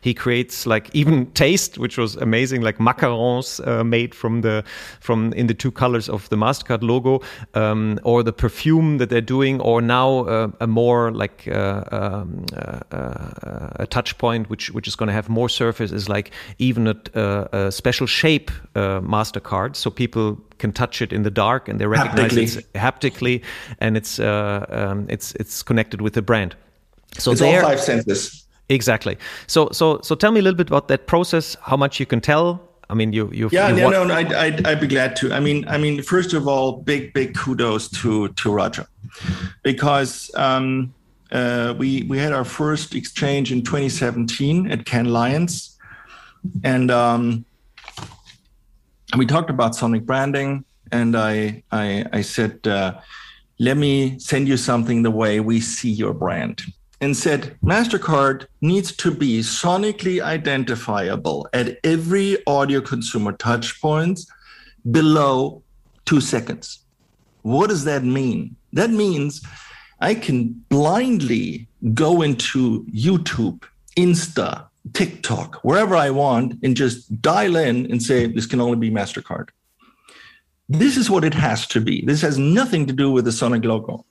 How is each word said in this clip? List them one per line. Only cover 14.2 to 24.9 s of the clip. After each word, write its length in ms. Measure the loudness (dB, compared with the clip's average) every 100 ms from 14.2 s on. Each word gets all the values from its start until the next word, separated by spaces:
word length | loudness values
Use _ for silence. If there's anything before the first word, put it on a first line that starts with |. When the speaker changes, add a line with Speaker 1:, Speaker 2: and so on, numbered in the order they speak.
| -2 0 -4
Speaker 1:
which, 220 | -8 -8
which 160 | -8 -8
is 80 |
gonna 180 | -4 -2
have 160 | -2 -2
more 200 | 0 0
surface, 420 | 0 -2 0 -4
is, 160 | -4 -2
like, 220 | -4 -4 -14 -18 -2
even 280 | 0 2 0
a, 80 | 0 -6
uh, 320 | -2 0 -2 -2 -2 -2
a 40 |
special 360 | 0 -2 0 -2
shape, 440 | 2 2 2 -2 -12 -6
uh, 240 | -2 -2 -2
MasterCard, 720 | 0 0 -2 -6 -4 -4 -4
so 140 | -4 -6
people 520 | -2 -2 0 -2 -4 _ -6
can 140 | -6
touch 300 | -2 -4 -2
it 100 | -4
in 120 | -2
the 80 | 0
dark 360 | 0 0 0 -4
and 120 | -4
they 60 |
recognize 460 | 0 0 0 2 2
Speaker 2:
Haptically. 120 | 2
Speaker 1:
it's 140 | 2 -4 -8
haptically, 680 | -2 -2 0 -4 -2 -2 -2 -4 -16 -16 -4
and 180 | 0 0
it's, 220 | -2 -4
uh, 460 | 0 0 -2 -4 -4
um, 360 | -4 -4